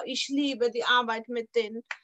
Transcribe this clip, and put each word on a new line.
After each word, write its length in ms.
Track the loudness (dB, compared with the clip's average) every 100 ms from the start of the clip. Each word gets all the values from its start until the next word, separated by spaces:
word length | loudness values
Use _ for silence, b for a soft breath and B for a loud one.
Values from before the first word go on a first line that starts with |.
ich 240 | 2 -4 -2
liebe 420 | 0 0 2 0
die 140 | 2
Arbeit 440 | 4 4 4 -2 -4
mit 260 | -6 -2
den 280 | 0 -2 -4 -10 B